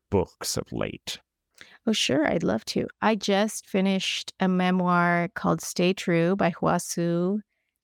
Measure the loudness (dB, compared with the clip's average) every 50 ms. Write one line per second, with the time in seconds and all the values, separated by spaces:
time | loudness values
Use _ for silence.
0 | _ 0 0 0 0 0 -4 -10 -8 -6 -4 -4 -6 -6 -6 -6 -6 -6 -6 -10
1 | -12 -12 -12 -12 _ _ _ _ _ _ _ -20 -20 -20 -16 -6 -2 -2 0 0
2 | 0 0 2 2 2 2 0 0 0 0 -2 -2 -4 -4 -4 -4 -4 -4 -6 -2
3 | 0 0 0 0 0 0 0 2 0 0 -4 -8 -10 -4 -2 0 2 2 0 0
4 | -2 -2 -4 -6 -8 -10 -4 -2 0 2 2 2 2 2 2 2 2 2 2 4
5 | 4 4 2 2 0 -2 -4 -4 0 0 0 0 -2 -6 -2 0 2 2 2 0
6 | 0 0 2 4 4 2 2 2 2 0 0 0 0 0 0 0 -2 -4 -4 -2
7 | 0 0 0 0 0 0 0 -2 -4 _ _ _ _ _ _ _